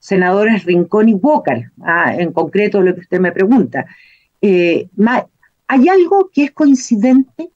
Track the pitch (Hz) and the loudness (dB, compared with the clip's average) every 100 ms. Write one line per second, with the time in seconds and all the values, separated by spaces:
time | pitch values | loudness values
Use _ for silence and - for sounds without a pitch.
0 | - 190 180 190 214 214 170 180 175 214 | -2 0 2 2 0 0 0 -2 0 2
1 | 220 202 202 302 - 120 117 _ 165 165 | 2 2 0 0 -2 -6 -8 _ -6 -2
2 | 156 143 175 160 160 190 208 202 185 180 | -2 -2 -4 -4 -4 -2 -2 0 0 -2
3 | - 185 180 175 196 254 143 139 - - | -6 -2 -2 -2 0 0 0 -6 -10 -16
4 | _ _ _ _ 208 185 175 170 - - | _ _ _ _ 0 0 0 -2 -6 -2
5 | 214 240 - _ _ _ _ 269 277 381 | -2 -2 -6 _ _ _ _ 0 2 2
6 | 349 392 381 - 285 - 302 262 - 220 | 2 0 0 -2 -4 0 2 2 0 -2
7 | 240 262 262 _ 339 | 2 2 0 _ -18